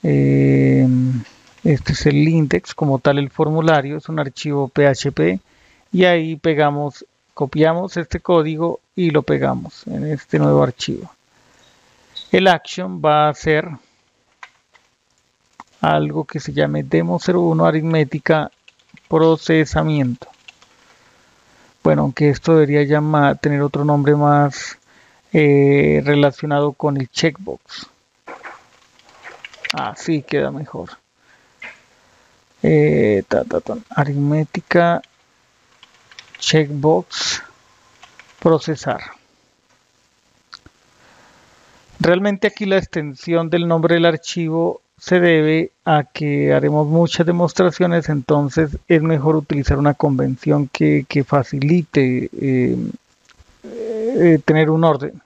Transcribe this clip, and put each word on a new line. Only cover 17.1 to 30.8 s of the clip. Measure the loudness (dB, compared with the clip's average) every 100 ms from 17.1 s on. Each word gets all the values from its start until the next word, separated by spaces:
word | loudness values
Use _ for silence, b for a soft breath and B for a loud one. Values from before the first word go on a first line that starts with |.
| -2
cero | -2 0
uno | 0 2 2
aritmética | 2 0 0 0 -4 0 0 -2 _ _ _ _ -20 _
procesamiento. | 2 2 2 0 0 2 0 0 0 -2 -4 -12 _ -20 _ b b b b b b b b b b b b
Bueno, | 0 2
aunque | 0 0 0
esto | 0 2 4
debería | 4 2
llamar, | 2 0 0 2 2 0
tener | -2 -2
otro | -2 -2 0
nombre | 2 2
más, | 2 4 4 2 -2 -14 -18 b b b b _
eh, | 2 4 6 4 4 4 2
relacionado | 2 2 2 0 -4 -2 -2
con | -2 -4 -4
el | -6
checkbox. | -2 -2 -4 -14 -14 _ -20 -20 _ _ _ -20 -20 -20 -20 _ _ _ _ _ _ -20 -20 -20 -16 -10
Así | -8 -8 -10 -6 -6
queda | -4 -4 -4
mejor. | -6 -12 -14